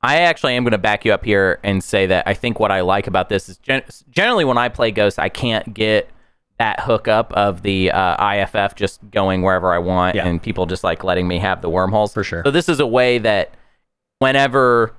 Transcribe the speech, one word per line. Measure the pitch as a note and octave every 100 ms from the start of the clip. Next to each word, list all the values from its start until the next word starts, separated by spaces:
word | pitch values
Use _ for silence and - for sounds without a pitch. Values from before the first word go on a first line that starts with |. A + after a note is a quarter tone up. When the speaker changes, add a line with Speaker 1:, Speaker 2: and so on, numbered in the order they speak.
Speaker 1:
I | B2+ D3+
actually | F3 E3 C#3 B2
am |
gonna | A#2+ G#2+
back | G#2+ G#2 A2+
you |
up | G2+ -
here | G2+ F#2+ -
and | G2+ F#2+
say | - G#2 F#2+
that | F#2 -
I |
think | G2 B2 A2
what | G#2+
I | G2
like | F2+ G2 G2+
about | F#2 F#2
this | G2 -
is | F#2
gen-, | - C3+ - - _
generally | C3 G#3+ A#3 C#3+
when | A#2+
I | B2
play | - A#2
Ghosts, | G#2 G#2 -
I | F#2
can't | - A#2+ A2 -
get | G#2+ G#2+ G#2+ - - _ _ _ _
that | A2+ -
hookup | - A2+ - G#2+ -
of | - G2+ F2+
the, | G2+ F#2+ F#2
uh, | - F#2 E2
I | G#2 G2+
F | G2 G#2+
F | G2+ -
just | G2 - G#2
going | G#2+ F#2+ F#2
wherever | F#2 F#2 F#2
I | F2
want | F2 F#2 F2+ F2+
Speaker 2:
Yeah. | F2+
Speaker 1:
and | E2+
people | A2 F2+ F2
just, | F2+
like, | F#2+ E2
letting | F#2+ F2+ F2+
me | F2
have | G2 F#2
the | E2+
wormholes. | F2 F#2+ G#2+ G#2
Speaker 2:
For | -
sure. | G2 E2+ C3+
Speaker 1:
So |
this | D3 F3
is | C#3+
a | C#3
way | B2 B2 B2 A2+
that | G#2 D#2+ - _ _ _ _ _ _
whenever | C3 C#3 C#3 B2+ B2+ A#2+ A2+